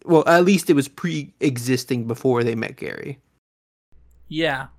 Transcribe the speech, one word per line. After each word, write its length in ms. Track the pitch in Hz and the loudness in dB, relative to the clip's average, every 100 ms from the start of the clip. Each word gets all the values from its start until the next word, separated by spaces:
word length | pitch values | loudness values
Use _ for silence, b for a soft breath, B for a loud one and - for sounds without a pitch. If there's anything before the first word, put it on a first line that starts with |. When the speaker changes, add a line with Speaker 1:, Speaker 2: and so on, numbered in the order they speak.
Speaker 1:
well, 240 | - 160 - | 2 4 6
at 160 | 170 175 | 4 6
least 220 | 190 - | 2 2
it 60 | |
was 140 | 143 135 | 0 0
pre-existing 1200 | - 170 156 139 - 156 123 120 127 - 123 113 | -6 -8 -8 -10 -4 -2 -2 -2 -2 -2 -6 -4
before 360 | 113 131 120 | -2 0 0
they 120 | 117 117 | 0 -2
met 200 | 110 - | -6 -8
Gary. 440 | - - - 139 _ _ _ _ _ _ _ - _ _ - | -12 -12 -14 -16 _ _ _ _ _ _ _ -20 _ _ -10
Speaker 2:
Yeah, 400 | 156 160 135 135 | -4 -2 -4 -8